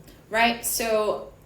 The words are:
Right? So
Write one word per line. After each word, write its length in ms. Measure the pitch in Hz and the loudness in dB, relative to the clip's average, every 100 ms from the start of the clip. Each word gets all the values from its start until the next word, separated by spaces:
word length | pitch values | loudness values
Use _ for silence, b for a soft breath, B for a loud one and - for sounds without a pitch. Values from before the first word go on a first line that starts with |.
| - B B | -18 B B
Right? 340 | 220 233 233 | 2 2 2
So 680 | - - 233 214 208 - - - | -2 -2 0 2 2 -2 -6 -16